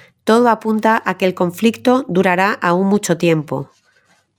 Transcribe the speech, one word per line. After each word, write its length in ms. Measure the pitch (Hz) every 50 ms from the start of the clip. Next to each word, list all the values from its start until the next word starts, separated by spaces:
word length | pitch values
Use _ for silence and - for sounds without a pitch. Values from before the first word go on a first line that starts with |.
| - _ _ _ -
todo 260 | - 220 233 247 240
apunta 540 | 220 220 - 220 220 214 214 220 220 226 -
a 140 | 190 185 185
que 60 | 196
el 100 | 185 180
conflicto 680 | - 185 175 175 - 220 233 220 - - 254 254 254 277 -
durará 420 | 175 185 190 185 175 180 190 208
aún 360 | 226 - - 180 175 180 196 196
mucho 280 | 202 208 208 - 170
tiempo. 540 | 160 175 170 160 160 147 - 131 139 139 - _ _ _ _ _ _ _ _ _ _ _ _ _